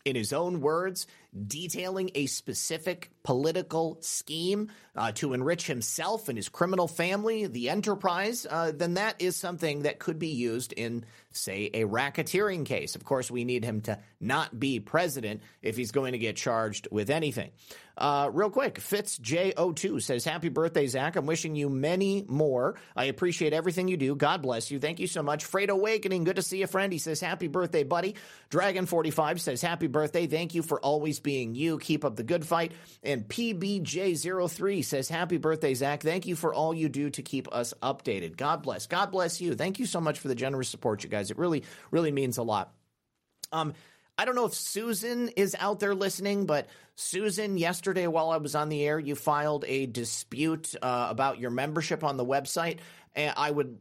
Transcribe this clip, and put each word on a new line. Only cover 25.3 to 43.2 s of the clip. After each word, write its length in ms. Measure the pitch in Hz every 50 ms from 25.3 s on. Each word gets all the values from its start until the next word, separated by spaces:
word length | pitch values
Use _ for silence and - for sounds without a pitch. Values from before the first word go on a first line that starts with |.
| 151 151 -
Freight 260 | - - 190 202 202
Awakening, 540 | 196 190 202 220 220 214 196 190 190 180 165
good 120 | 175 190
to 60 | 196 175
see 180 | - 190 190
you, 60 | 196
friend. 260 | - - 190 196 196 180
He 60 | 151
says, 220 | - 160 156 147
"Happy 280 | 185 160 180 180 180 156
birthday, 340 | 143 185 180 170 175 160 143
buddy." 340 | 131 175 170 180 196 214 - - - - - - -
Dragon 380 | - 165 185 202 190 190 185
forty-five 540 | - 180 165 160 156 151 160 156 147 170 170 -
says, 180 | 160 127 120
"Happy 280 | 175 170 170 165 170 147
birthday. 380 | 123 156 151 147 - 170 170
Thank 280 | 143 147 160 175 165 170
you 80 | 170 160
for 180 | 165 147 -
always 400 | - 139 151 151 147 156 147 -
being 340 | - 143 139 131 123 113 113
you. 240 | 127 156 165 160 139
Keep 260 | - - 156 143 147
up 120 | 135 110
the 60 | - 113
good 240 | 123 170 170 151
fight." 260 | - 170 170 170 - - - - - - - -
And 260 | 131 143 120 104 104
P 240 | - 233 233 233 214
B 260 | 170 185 196 202 190
J 340 | 160 151 143 175 196 190 170
zero 340 | 143 156 175 185 185 180 165
three 320 | - - 180 196 202 175
says, 300 | 131 - 151 135 135 -
"Happy 260 | 165 165 180 170 175
birthday, 380 | 147 131 156 160 151 156 143 135
Zach. 280 | 123 139 143 147 139 -
Thank 240 | 156 170 190 180
you 80 | 180 175
for 200 | 160 170 160 -
all 180 | 131 156 160 165
you 160 | 165 160 151
do 220 | 127 139 147 147
to 120 | 143 - 131
keep 300 | - - 131 123 - -
us 220 | 120 120 - - - -
updated." 560 | 131 135 135 - 131 104 95 87 82 82 -
God 240 | 131 147 160 - -
bless. 240 | 131 104 92 -
God 240 | - 170 180 202 196
bless 320 | 190 185 180 170 170 - 175
you. 120 | 170 123
Thank 240 | 110 147 190 190 -
you 60 | 254
so 160 | 175 - 175
much 180 | 170 151 147 -
for 100 | - 139
the 60 | 127
generous 360 | 117 127 135 139 131 127 -
support, 340 | - - - 123 107 101 -
you 60 | -
guys. 200 | 107 104 101 95
It 60 | 107
really, 260 | - 170 175 165 135 - - - - - -
really 200 | - 165 170 151
means 280 | 143 139 135 127 117 123
a 40 | 117
lot. 300 | 117 107 101 - - - _ _ _ _ _ _ _ _ _